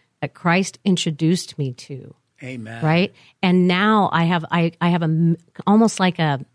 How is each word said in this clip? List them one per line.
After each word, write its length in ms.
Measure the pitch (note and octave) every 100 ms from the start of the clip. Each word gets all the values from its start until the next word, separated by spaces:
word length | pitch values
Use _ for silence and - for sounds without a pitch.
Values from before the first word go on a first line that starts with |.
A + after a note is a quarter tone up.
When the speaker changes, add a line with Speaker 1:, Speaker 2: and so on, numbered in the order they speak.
| _ _
Speaker 1:
that 140 | D3
Christ 440 | - F3 F3+ F#3+ -
introduced 720 | G3 F3+ E3+ C#3+ D#3+ F3+ - -
me 140 | C3+ A#2+ -
to. 260 | C3 - - _ _
Speaker 2:
Amen. 420 | B2+ B2+ A2 A#2
Speaker 1:
Right? 280 | D#3 E3+ G3 - - _
And 240 | F#3 F3+ F3+
now 400 | F3+ G#3+ G#3+ F#3+
I 120 | E3
have, 200 | E3 F3 D#3
I, 220 | E3+ E3 -
I 80 | F3
have 120 | F3
a 20 |
m-, 320 | E3 D#3+ E3 E3+ _ - -
almost 320 | G#3+ A3+ -
like 180 | F#3 E3+
a, 260 | D#3 C3+ -